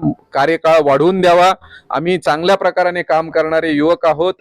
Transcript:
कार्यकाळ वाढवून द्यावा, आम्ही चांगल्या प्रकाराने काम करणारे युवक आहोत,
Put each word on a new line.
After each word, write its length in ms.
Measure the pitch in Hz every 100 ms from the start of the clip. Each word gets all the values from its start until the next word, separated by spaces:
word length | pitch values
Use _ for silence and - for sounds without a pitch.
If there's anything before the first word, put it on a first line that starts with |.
| 170 - _
कार्यकाळ 460 | 139 143 160 160 165
वाढवून 380 | 143 135 160 190
द्यावा, 320 | 180 175 180 185 - - _
आम्ही 280 | 131 165 180
चांगल्या 380 | 165 151 175 196
प्रकाराने 460 | 185 175 180 175
काम 280 | 170 160 165
करणारे 420 | 160 160 160 160
युवक 340 | 147 156 170 165
आहोत, 280 | 147 180 -